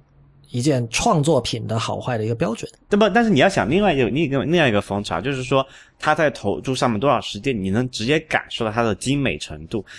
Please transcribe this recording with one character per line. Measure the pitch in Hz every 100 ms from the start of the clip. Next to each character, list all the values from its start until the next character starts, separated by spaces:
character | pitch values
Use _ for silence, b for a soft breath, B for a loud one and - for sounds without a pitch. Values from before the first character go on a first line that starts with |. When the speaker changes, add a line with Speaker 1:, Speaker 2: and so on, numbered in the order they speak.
| _ _ _ _ _
Speaker 1:
一 | 120
件 | 135 131 120
创 | - 240 170
作 | 143 143
品 | - 117 110
的 | 113
好 | - -
坏 | - 117
的 |
一 | 110
个 |
标 | 117 185
准。 | 226 - - -
Speaker 2:
对 | 208
吧？ | 214
但 | 214
是 | 226
你 | 147
要 | 175
想 | 165 107
另 | 175
外 | 208
一 | 139
个， | 113
另 | 127
一 | 156
个， | 127
另 | 110 175
外 | 139
一 |
个 | 104
风 | - 101
潮， | 101 85
就 | 120
是 | 135
说 | 127 135 135 B B -
它 | -
在 | 156 151
投 | - 104 90
注 | 127
上 | 127 131
面 | 107
多 | 139
少 | 117
时 | - 101
间， | 135 117
你 | 95
能 | 104 127
直 | -
接 | 110 156
感 | - 95 -
受 | -
到 | 113
它 | 107
的 | 117 98
精 | - 143
美 | 131 73
程 | - 76 80
度。 | 113 -